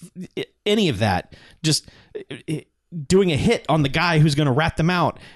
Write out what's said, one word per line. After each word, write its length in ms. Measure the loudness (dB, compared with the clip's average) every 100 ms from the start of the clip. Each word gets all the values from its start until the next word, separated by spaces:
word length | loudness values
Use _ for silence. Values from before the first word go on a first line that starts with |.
| -20 -16 -14
th-, 140 | -10 -10 _ -2
any 220 | 0 2
of 120 | 0
that. 360 | 0 -2 -4 -18 -20 -6
Just, 280 | -2 -2 -4 -20 _ -18
uh, 380 | -14 -14 -8 -10 -10 _ _ -14 0
doing 260 | 2 2
a 40 | 2
hit 280 | 0 -2 0
on 140 | 0
the 60 | 2
guy 300 | 0 0 4
who's 160 | 4 4
gonna 180 | 0
rat 240 | 2 0 0
them 120 | 0
out. 300 | 2 0 -2 -16